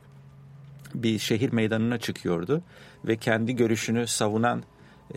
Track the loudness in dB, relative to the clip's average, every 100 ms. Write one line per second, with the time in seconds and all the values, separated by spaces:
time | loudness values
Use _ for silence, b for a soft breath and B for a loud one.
0 | -6 -20 -20 -20 -20 -20 -20 -20 -12 -4
1 | 0 0 0 0 2 2 2 2 0 -2
2 | -4 -4 -2 0 0 -2 -2 B B B
3 | -2 0 2 2 2 2 2 2 0 0
4 | 0 0 0 2 2 0 -6 b b b
5 | -10